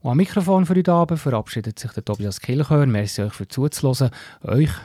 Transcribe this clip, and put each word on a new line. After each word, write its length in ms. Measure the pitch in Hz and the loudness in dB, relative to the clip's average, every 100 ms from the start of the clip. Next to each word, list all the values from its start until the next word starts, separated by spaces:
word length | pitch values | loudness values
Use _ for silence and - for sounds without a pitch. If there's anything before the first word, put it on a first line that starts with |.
Und 120 | 127 | 0
am 40 | 127 | 2
Mikrofon 480 | 196 - 180 190 | 2 0 2 2
für 120 | 175 185 | 4 2
heute 160 | 180 | 4
Abend 260 | 170 165 165 | 2 2 0
verabschiedet 580 | 147 117 - - 110 107 | 0 -2 -4 -6 -6 -8
sich 120 | 117 | -10
der 140 | - | -8
Tobias 360 | - 104 101 95 | -6 -4 -4 -6
Kilchör. 460 | - 127 151 151 139 | -4 -2 2 4 4
Merci 360 | 104 101 - | 2 -2 -4
euch 120 | 104 | -6
für 140 | - 98 | -6 -10
zuzuhören. 640 | - 143 - 135 127 131 - - - | -2 -2 0 -2 2 0 -2 -20 -14
Euch 280 | - 123 156 - | -2 2 2 0